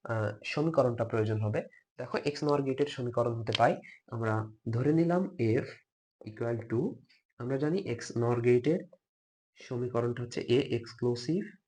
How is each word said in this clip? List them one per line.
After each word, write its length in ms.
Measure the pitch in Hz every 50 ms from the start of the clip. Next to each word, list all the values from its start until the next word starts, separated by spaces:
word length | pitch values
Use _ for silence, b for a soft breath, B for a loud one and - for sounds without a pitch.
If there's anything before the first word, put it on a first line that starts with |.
| _
আহ, 340 | - 117 110 107 107 110 - -
সমীকরণটা 600 | - - 147 151 165 160 143 127 123 117 110 117
প্রয়োজন 360 | 113 - 110 107 107 110 107
হবে। 280 | 110 107 113 160 - b b b b _ _ -
দেখো, 200 | 127 - - 143
এক্স 260 | - 147 143 - 151
নর 180 | 147 147 143
গেটের 240 | 139 135 127 - 147
সমীকরণ 540 | 143 - - 123 120 117 120 120 120 117 113
হতে 120 | 113 113 113 -
পাই, 220 | 117 139 196 - B B B B B
আমরা 460 | - 113 113 117 110 110 110 110 110 - _ _ 117
ধরে 220 | 113 117 127 143
নিলাম 440 | 156 165 170 165 175 180 190 180 -
F 300 | - 117 110 110 131 - - - - _ _ _ _ _ _ _ _ - 107
equal 300 | 107 113 120 117 120 113 107 -
to, 240 | 113 117 160 247 - - b b b b b b _ _
আমরা 180 | 120 127 135 135
জানি 200 | 147 151 170 196
এক্স 340 | 190 - 117 117 - - -
নর 240 | 117 117 117 120 120
গেটের 380 | 117 123 123 123 123 147 165 208 - - - _ _ _ _ _ _ _ _ _ _ _ _ -
সমীকরণটা 640 | - - 127 120 123 120 120 117 117 120 120 120
হচ্ছে 180 | 120 120 - -
A 380 | - - 120 131 - - 117 117
exclusive 680 | - - - - - - 120 120 - - 160 196 214 - - _ _